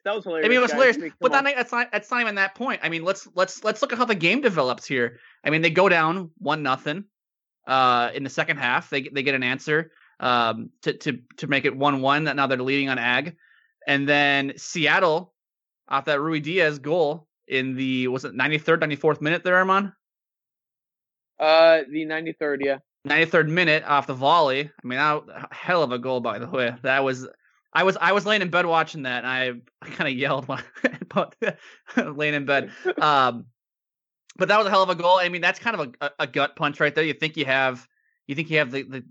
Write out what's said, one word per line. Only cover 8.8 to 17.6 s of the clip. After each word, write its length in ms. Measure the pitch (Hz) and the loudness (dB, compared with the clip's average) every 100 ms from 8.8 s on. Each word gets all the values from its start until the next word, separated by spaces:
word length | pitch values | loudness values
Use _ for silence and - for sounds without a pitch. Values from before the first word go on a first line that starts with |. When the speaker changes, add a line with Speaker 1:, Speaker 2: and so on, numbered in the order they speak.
| - | -2
Speaker 2:
They, 180 | 143 139 | -6 -4
they 120 | 139 | -4
get 100 | 135 | -2
an 100 | 135 | 0
answer, 480 | 123 131 - 151 160 _ _ - | -2 -4 -2 -2 -2 _ _ -6
um, 500 | 127 120 117 113 120 - | 0 2 0 -2 -10 -8
to, 100 | 156 | -6
to, 260 | - 156 123 - - | -4 -6 -6 -10 -12
to 100 | 156 | -4
make 180 | 139 139 | -2 -2
it 100 | 135 | 0
one 260 | 143 135 | 0 0
one. 240 | 131 147 156 | 0 0 -2
Now 220 | 139 135 | -2 -2
they're 100 | 131 | -2
leading 320 | 131 139 139 | -2 -2 -2
on 80 | 127 | -2
AG, 360 | 120 123 151 - _ _ _ _ - | 0 -2 -4 -12 _ _ _ _ -2
and 200 | 139 139 | 0 2
then 460 | 147 143 139 139 - | 2 2 0 -2 -8
Seattle 760 | - 180 147 165 185 160 180 _ _ _ _ _ - | -10 -2 2 4 2 2 -4 _ _ _ _ _ -4
off 180 | 139 139 | -4 0
that 120 | 143 | -2
Ruidiaz 640 | 156 160 143 185 156 147 | -2 -4 -2 0 0 -2
goal 460 | 135 175 147 160 - _ - | -2 0 0 -4 -12 _ -6
in 280 | 131 | -4